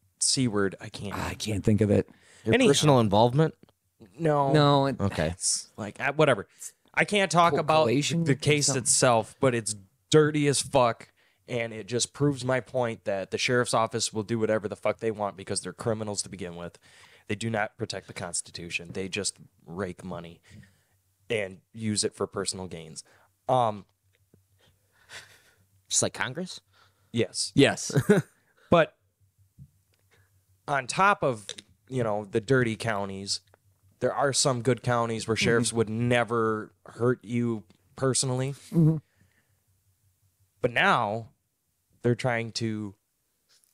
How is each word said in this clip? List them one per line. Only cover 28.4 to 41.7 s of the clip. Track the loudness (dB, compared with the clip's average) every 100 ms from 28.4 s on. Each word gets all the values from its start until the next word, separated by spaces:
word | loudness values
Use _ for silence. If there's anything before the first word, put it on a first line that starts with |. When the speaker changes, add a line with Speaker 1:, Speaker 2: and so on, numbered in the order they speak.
| _ _ _
Speaker 1:
But | 2 2 _ _ _ _ _ _ _ -20 _ _ _ _ _ _ _ _ _ -4
on | -4 -2
top | 2 2 4
of, | 0 -4 -10 -18 -20 _ _
you | -4
know, | -2 -2 -2
the | -4
dirty | 2 2 2 -2
counties, | -4 -4 -4 -8 -8 -8 -10 _ _ _ _ _
there | -4
are | 0 0
some | 0 0 0
good | 0 0
counties | 0 0 0 -4 -2
where | 0
Speaker 2:
Mm-hmm. |
Speaker 1:
sheriffs | 2 2 2
would | 0 -2
never | -2 2 2 2 0 0 -2 -6 _ -20
hurt | -2 0 0
you | -2 -2 -2 -4 -8 _ _ -4
personally. | -2 0 -2 -4 -4 -8 -2
Speaker 2:
Mm-hmm. | 2 4 2 -6 _ _ _ _ _ _ _ _ _ _ _ _ _ _ _
Speaker 1:
But | -4
now | 0 2 2 0 -4 -8 _ _ _ _